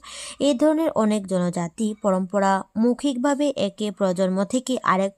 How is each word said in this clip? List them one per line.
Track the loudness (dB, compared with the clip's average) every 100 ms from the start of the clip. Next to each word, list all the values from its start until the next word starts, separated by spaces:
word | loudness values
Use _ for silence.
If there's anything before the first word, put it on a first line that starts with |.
| -12 -16 -16 0
এই | 0
ধরনের | 4 2 2 0
অনেক | 0 0 0 -2
জনজাতি | -2 0 -2 -6 -4 -6 -2
পরম্পরা | 0 0 0 0 2 2 -2 0
মৌখিকভাবে | 0 2 -2 0 0 2 0 0
একে | -4 -2 -6
প্রজন্ম | 0 0 2 0 0
থেকে | 0 -2 -2 0
আরেক | 2 2 0